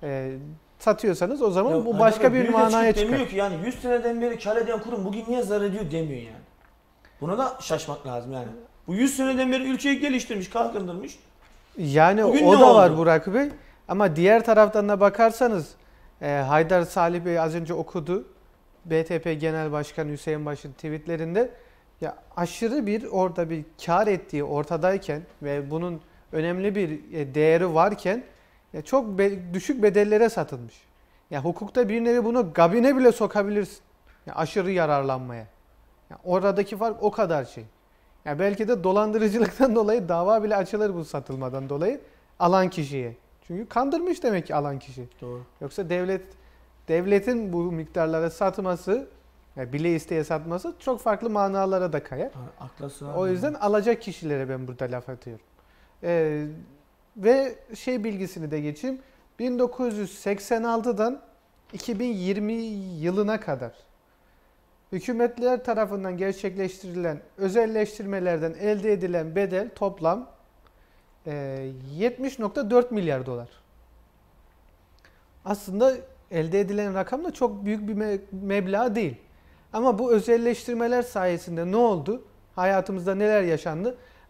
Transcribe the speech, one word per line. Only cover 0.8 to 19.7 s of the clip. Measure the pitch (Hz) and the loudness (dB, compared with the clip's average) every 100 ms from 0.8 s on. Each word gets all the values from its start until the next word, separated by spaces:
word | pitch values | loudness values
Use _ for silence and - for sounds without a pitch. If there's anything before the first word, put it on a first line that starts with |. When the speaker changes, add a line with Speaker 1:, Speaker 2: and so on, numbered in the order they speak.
| 220 208 220 170 180 277 | 0 2 2 0 0 0
Speaker 1:
o | 220 | 2
zaman | 180 240 | 2 2
Speaker 2:
Ya | 320 | 2
Speaker 1:
bu | 226 | 0
Speaker 2:
adam | 202 | 4
Speaker 1:
başka | 220 220 | 6 6
Speaker 2:
da | 262 | 4
Speaker 1:
bir | 254 | 6
Speaker 2:
büyük | 233 | 4
Speaker 1:
manaya | 226 220 226 226 | 4 4 4 4
Speaker 2:
açık | 214 | 4
Speaker 1:
çıkar. | 214 | 2
Speaker 2:
demiyor | 269 196 | 0 -2
ki | 190 | -2
yani | 202 165 220 | -2 -2 -6
yüz | 254 | -6
seneden | 247 240 233 233 | -2 0 0 -2
beri | 240 226 | -2 -4
kar | 202 226 | -2 -2
eden | 226 220 | 0 -2
kurum | 226 233 | -4 -6
bugün | 185 208 226 | -4 -6 -4
niye | 247 | -2
zarar | 196 208 | 0 0
ediyor | 202 202 170 | -2 -4 -4
demiyor | 165 160 127 | -4 -4 -6
yani. | 117 120 - _ _ _ _ _ _ - | -12 -16 -20 _ _ _ _ _ _ -12
Buna | 151 202 | -6 -2
da | 269 - | -4 -6
şaşmak | - 156 - 143 131 | -6 -6 -4 -10 -8
lazım | 120 120 | -8 -8
yani. | 131 110 113 - _ - | -10 -10 -14 -20 _ -6
Bu | |
yüz | 185 262 269 | 0 0 0
seneden | 262 262 254 | 0 0 0
beri | 262 262 | 0 -2
ülkeyi | 262 277 277 | -2 0 0
geliştirmiş, | 285 254 - 208 180 | 0 -2 -2 -6 -4
kalkındırmış. | 233 233 220 180 175 277 - _ _ - - _ 262 | -2 -2 -2 -6 -8 -10 -16 _ _ -20 -20 _ -6
Speaker 1:
Yani | 151 147 165 208 | 2 6 8 8
Speaker 2:
Bugün | 220 269 294 | 4 6 10
Speaker 1:
o | 294 | 12
Speaker 2:
ne | |
Speaker 1:
da | 254 | 12
var | 220 180 | 12 10
Speaker 2:
oldu? | 160 | 8
Speaker 1:
Burak | 165 160 190 | 4 4 4
Bey. | 220 285 - - - - | 0 0 -4 -18 -16 -6
Ama | 190 202 151 | 0 2 4
diğer | 180 226 | 6 6
taraftan | 226 214 208 214 202 | 6 6 6 4 0
da | 196 | 4
bakarsanız, | 202 202 226 226 247 196 143 - _ - - - | 4 6 2 4 0 0 -4 -12 _ -20 -20 -10
e, | 143 | -4
Haydar | 143 135 151 160 180 | -2 2 4 4 2
Salih | 170 190 170 175 | 2 0 0 0
Bey | 175 170 | -2 0
az | 160 | 0
önce | 170 160 | -2 -4
okudu. | 165 160 180 147 180 - - _ _ _ _ | -6 -6 -6 -4 -6 -6 -18 _ _ _ _
B | 170 160 | -4 -2
T | 165 165 | 0 -4
P | 170 | -4
Genel | 156 160 160 156 | -4 -2 -4 -4